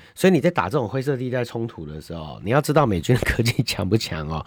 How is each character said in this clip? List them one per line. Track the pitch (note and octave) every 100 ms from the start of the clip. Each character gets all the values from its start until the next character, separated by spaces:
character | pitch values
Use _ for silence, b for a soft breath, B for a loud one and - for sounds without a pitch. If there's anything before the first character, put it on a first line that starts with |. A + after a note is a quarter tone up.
| B
所 | - F#3+
以 |
你 | F3+
在 | E3+
打 | F3 F2+
这 | D3
种 | A2
灰 | B2
色 | C3 C3
地 | B2+
带 | B2
冲 | A#2+ A#2+ A2+
突 | -
的 | D#2 D#2
时 | -
候， | E2 D#2 A#1+
你 | F2
要 | C3
知 | D3
道 | D3+ C#3
美 | F#2
军 | D2+
的 | B2
科 | - -
技 | A#2 -
强 | A#2+ - G2
不 |
强 | A2 - D#2+ D2+
哦。 | D#2+